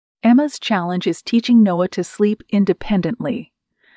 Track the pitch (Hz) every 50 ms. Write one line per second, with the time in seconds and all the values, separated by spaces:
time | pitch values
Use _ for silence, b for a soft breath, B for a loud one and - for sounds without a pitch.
0 | _ _ _ _ - 226 240 269 302 294 - - - - 220 185 170 175 180 185
1 | - 185 165 - - - 233 233 - - 240 226 214 190 175 170 185 185 - 185
2 | 175 - - - 208 208 214 - - - 208 202 196 196 170 - - - 208 185
3 | 165 165 - - 156 143 117 - - _ _ _ _ _ b b b b b